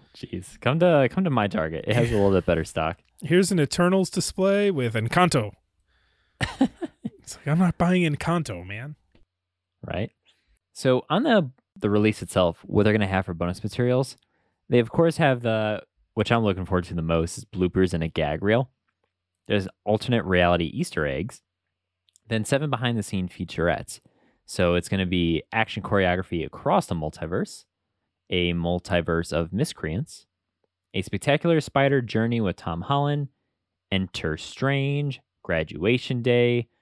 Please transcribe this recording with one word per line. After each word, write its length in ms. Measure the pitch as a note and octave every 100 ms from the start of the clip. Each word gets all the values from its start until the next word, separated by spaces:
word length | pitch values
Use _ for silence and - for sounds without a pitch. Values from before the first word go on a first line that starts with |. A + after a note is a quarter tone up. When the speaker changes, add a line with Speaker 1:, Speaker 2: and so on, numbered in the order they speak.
| _ -
Speaker 1:
Jeez, 440 | - F#2 - -
come 200 | A#2+ D#3
to, 280 | F3+ D3+ B2+
come 140 | -
to 60 | F#3
my 180 | B2+ G2+
Target. 380 | G#2+ D#2+ D#2+ -
It 80 | A2+
has 160 | A#2
a 40 | A2
little 160 | G2+
bit 140 | F#2+ -
better 200 | E2 D#2+
stock. 320 | - D#2+ - _ _
Speaker 2:
Here's 300 | E3+ F3 F#3+
an 80 | F#3+
Eternals 500 | C#3 - F3 F#3+ F3+
display 640 | - - - F#3+ G3+ G3+
with 240 | E3 A#2+ A2
Encanto. 560 | A#2 F3 F3+ C#3 G#2 - _ _ _ _ _ _ _ -
Speaker 1:
<laughs> 280 | - - C4+ - E4 _ - -
Speaker 2:
It's 160 | - -
like, 100 | -
I'm 120 | D#3+
not 180 | F3+ -
buying 240 | E3+ F3+
Encanto, 640 | E3+ C#3+ - E3+ D3+ F2+ F2+
man. 300 | G#2 C3+ D3+ _ _ _ _ _ _ _ _ -
Speaker 1:
Right. 260 | E2+ A2 _ _ _ _ _ _
So 320 | - C3+ B2+ -
on 140 | E3
the, 260 | D4 A3 C3+ - _ -
the 120 | G#2+
release 320 | G#2 G#2+ G#2
itself, 380 | F2+ G2 F2 E2
what 200 | - G#2
they're 100 | G#2
gonna 140 | G#2+ G2
have 180 | F#2+ F#2+
for 80 |
bonus 300 | E2+ F2 F2+
materials, 540 | G#2+ - B2 B2+ C3+ - _ _ _ _ -
they 120 | B2
of 100 | A2+
course 280 | - E3 D#3+
have 240 | D#3 B2+
the, 420 | A#2 A2 G#2+ G#2 - _ _ -
which 160 | G#2
I'm 120 | A#2
looking 220 | G#2+ F#2 F#2
forward 200 | F#2 E2+
to 100 | E2+
the 60 |
most, 360 | E2 E2 E2 -
is 80 | B2
bloopers 480 | F#2 F2+ F#2 F#2
and 100 | E2+
a 40 | D#2+
gag 360 | - D2+ D#2
reel. 280 | G2 A2+ C3 _ _ _ _ _ _ _ -
There's 200 | G#2 F#2+ - -
alternate 400 | G#2+ - A#2+ F#2
reality 400 | F2+ F2 F2 E2+
Easter 420 | - F2 - D2
eggs, 340 | C2+ - - _ _ _ _ _ _ _ _ -
then 160 | A2+
seven 260 | G#2+ C#3 D3+
behind 280 | B2 B2 A#2
the 60 |
scene 260 | G2+ G2 F2+
featurettes. 720 | - E2+ - E2+ - - - _ _ _ _ -
So 280 | - F2+ F2
it's 140 | -
gonna 160 | G2 F#2
be 380 | F#2 E2+ D#2+ -
action 280 | A2+ A2 -
choreography 640 | F#2 G2+ F#2 F2+ F#2+ A2+ -
across 420 | - C#3 F#3+ -
the 80 | F2
multiverse, 680 | D#2 - D#2+ F#2+ G#3 - _ _ _ _ _ _ -
a 240 | F#2 F2
multiverse 800 | E2+ E2+ F2 - F2 E2 E2 E2+
of 220 | D#2+ E2+
miscreants, 720 | F#2 - - D#2 E2+ D#3 - _ _ _ _ _ _ _
a 80 | -
spectacular 600 | G2 - - C#3+ E3+ D#3+
spider 400 | - C#3 C#3 C#3
journey 400 | A#2+ A2 A2+ A#2
with 160 | G2+ -
Tom 240 | - E2
Holland, 480 | F2 C#3+ C#3+ D3 C#3 _ _ _ _ _ _
Enter 460 | G2 F#2+ - E2+ D#2
Strange, 840 | - - C3+ C#3 C#3 C#3+ D3 B2 _ _
Graduation 800 | - E2 D#2 - F#2+ B2 - B2
Day, 460 | A#2+ A#2+ A#2+ A#2+ A2+ _